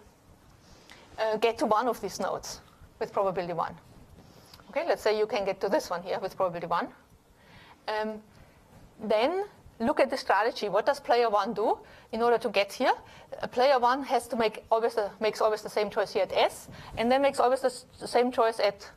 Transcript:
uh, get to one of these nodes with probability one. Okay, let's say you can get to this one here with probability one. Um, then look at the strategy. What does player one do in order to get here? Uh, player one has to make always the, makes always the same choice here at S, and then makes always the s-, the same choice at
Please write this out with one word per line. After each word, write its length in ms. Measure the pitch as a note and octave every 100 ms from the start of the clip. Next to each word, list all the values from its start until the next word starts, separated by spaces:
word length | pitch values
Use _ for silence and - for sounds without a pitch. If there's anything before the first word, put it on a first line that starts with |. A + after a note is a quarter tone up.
| - _ _ - - - - - - - - -
uh, 200 | A3 G#3+
get 180 | A3+ A3+
to 80 | B3+
one 220 | G#3+ B3
of 120 | G#3
these 180 | F#3+ -
nodes 400 | F#3 D#3 - - - - - -
with 160 | G#3+
probability 400 | - G3 F3+ F3
one. 200 | E3+ - E3+ - - - - - - - - -
Okay, 180 | C#4 E4
let's 160 | G#3
say 160 | A3 G#3+
you 80 | G#3+
can 200 | A#3+ G3
get 120 | -
to 80 | G3+
this 180 | D4 -
one 140 | F3
here 160 | F3+ F#3+
with 160 | F#3 -
probability 300 | F#3 E3+ E3+
one. 220 | E3+ A3+ - _ - _ _ - - - - -
Um, 320 | G#3+ A3 G#3+ - - - - - - - -
then 440 | G#3+ A3 C4 F#4 G#4 - - -
look 200 | A3+ D4+
at 120 | C#4
the 60 | C4
strategy. 500 | - F#3 A3+ - G#3
What 160 | F#3+
does 160 | A3 C#4
player 300 | - A#3+ A#3
one 240 | G#3 G3
do 240 | G3+ A#3+ G#4+ - - -
in 80 | A3
order 160 | A#3+ A#3
to 140 | A#3
get 200 | G3+ G3+
here? 180 | - C#4 A#4+ - - - -
Uh, 60 | G3+
player 320 | - C4+ C4
one 240 | A#3+ C4+
has 260 | C4 C4 -
to 80 | B3
make 280 | A3 G#3+ -
always 240 | A3+ A#3
the, 160 | A#3 G3+ -
makes 220 | A3 G#3
always 220 | A3 G#3+
the 80 | G#3
same 180 | G#3+ G#3
choice 240 | A3+ F#3+
here 120 | G#3
at 80 | F#3
S, 360 | - D4+ - - - - -
and 120 | A#3
then 120 | C4
makes 180 | C#4 C4+
always 220 | A#3+ C4
the 60 | B3+
s-, 180 | - - -
the 80 | G3+
same 240 | A#3+ B3
choice 300 | B3+ A3+ A3+
at 300 | G3+ G3+ -